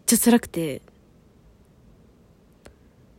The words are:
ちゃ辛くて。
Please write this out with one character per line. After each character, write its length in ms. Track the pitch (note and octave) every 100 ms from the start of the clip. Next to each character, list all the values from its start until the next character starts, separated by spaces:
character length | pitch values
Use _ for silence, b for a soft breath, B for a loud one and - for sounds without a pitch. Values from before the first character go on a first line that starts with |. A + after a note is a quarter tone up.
ち 100 | -
ゃ 20 | A3+
辛 240 | A#3 A#3
く 80 | -
て。 320 | E3 D#3 C3 - _ _ _ _ _ - - _ _ - - - _ _ _ _ _ - - - _ -